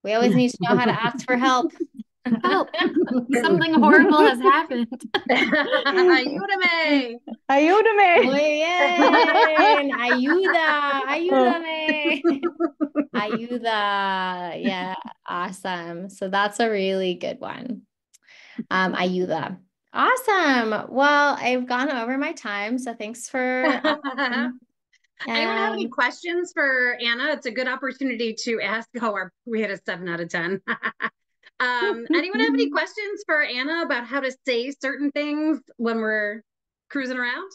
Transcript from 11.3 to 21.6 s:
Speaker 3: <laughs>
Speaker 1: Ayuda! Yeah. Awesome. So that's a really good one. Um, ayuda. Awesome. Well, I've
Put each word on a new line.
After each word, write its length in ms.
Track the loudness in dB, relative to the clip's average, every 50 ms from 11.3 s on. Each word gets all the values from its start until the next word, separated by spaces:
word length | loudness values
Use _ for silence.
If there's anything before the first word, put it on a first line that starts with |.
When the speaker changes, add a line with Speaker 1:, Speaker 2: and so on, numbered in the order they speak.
| 2 4 4 4 2 0 -4 -6 -6 -2 -2 -2 -2 0 0 -2 -2 0 0 0 0 0 -4 -6 -4 -4 -6 -6 -2
Speaker 3:
<laughs> 400 | _ -6 -4 _ -6 -6 -4 -4
Speaker 1:
Ayuda! 1500 | -4 -4 -2 -4 -6 -6 -6 -8 -4 -2 -2 0 0 0 0 0 0 -2 -2 -2 -2 -4 -4 -6 -6 -8 -8 -8 -4 -4
Yeah. 300 | -4 -4 -4 -6 -6 -8 -10 -12 -16 -20 _ _ -8
Awesome. 800 | -6 -6 -6 -8 -10 -10 -8 -8 -6 -6 -8 -10 -12 -12 -12 -14
So 200 | -10 -10 -8 -2
that's 300 | 0 0 0 0 0 0
a 100 | 0 0
really 440 | 2 0 0 0 0 0 0 -2 -2
good 240 | -4 -6 -8 -8 -8
one. 420 | -10 -12 -12 -10 -8 -10 -10 -10 _ _ _ _ _ _ _ _ _ _ -20 -20 -20 -16 -14 -14 -6 _
Um, 240 | 0 2 2 2 0
ayuda. 640 | 0 -2 0 0 -2 -2 -2 -2 -4 -4 -6 -8 -12 _ _ _ _ _ _
Awesome. 960 | -2 0 2 2 2 2 2 0 2 2 4 2 2 2 2 0 -2 -4 -6 -4 0
Well, 420 | 2 4 4 4 4 4 2 0 0
I've 280 | -2 -2 -2 -2